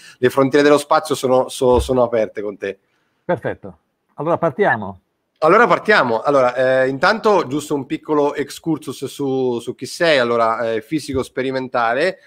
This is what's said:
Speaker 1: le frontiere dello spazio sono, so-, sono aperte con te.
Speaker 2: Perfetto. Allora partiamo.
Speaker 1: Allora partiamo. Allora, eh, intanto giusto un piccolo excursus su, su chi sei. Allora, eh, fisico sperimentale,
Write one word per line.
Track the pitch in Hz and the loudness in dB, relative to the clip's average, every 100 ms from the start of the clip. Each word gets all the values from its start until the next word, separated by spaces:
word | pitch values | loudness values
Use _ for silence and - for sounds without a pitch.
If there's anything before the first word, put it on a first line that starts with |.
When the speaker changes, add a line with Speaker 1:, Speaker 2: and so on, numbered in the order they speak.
| - - | -18 -2
Speaker 1:
le | 127 | 0
frontiere | 135 135 147 | 2 2 4
dello | 147 143 | 6 4
spazio | - 156 151 | 4 0 0
sono, | 135 127 127 - | -4 2 2 0
so-, | - 127 123 | 0 2 2
sono | - 127 | 2 0
aperte | 117 117 104 - | 2 0 -2 -6
con | 104 98 | -10 -8
te. | 98 95 _ _ _ _ | -8 -10 _ _ _ _
Speaker 2:
Perfetto. | - 175 127 92 101 - _ _ _ - | -8 -6 -6 -10 -14 -20 _ _ _ -10
Allora | 151 156 | -4 -2
partiamo. | 165 - 185 117 98 95 _ _ _ _ | -2 0 0 0 -6 -12 _ _ _ _
Speaker 1:
Allora | 156 208 220 | 4 4 4
partiamo. | 151 - 208 127 110 | 2 2 2 2 0
Allora, | 143 139 123 | 2 2 2
eh, | 123 131 131 131 | 2 2 2 0
intanto | 135 180 220 220 190 127 | 0 0 0 2 2 0
giusto | 147 147 | -6 -4
un | 147 | -6
piccolo | 131 156 - 151 143 | -6 -8 -2 0 0
excursus | 147 135 - 165 151 - 120 | -2 -8 -8 -6 -6 -6 -10
su, | 127 - 139 131 127 120 | -12 -6 -4 -2 -2 -4
su | 120 | -8
chi | 110 | -12
sei. | 127 - 170 143 | -14 -2 2 2
Allora, | 120 117 113 113 117 | 2 2 0 0 -4
eh, | 113 | -4
fisico | - 156 - 131 | -4 -8 -4 -6
sperimentale, | 120 - 131 131 127 127 117 123 180 185 | -6 -6 -4 -4 -4 -2 0 0 -2 -4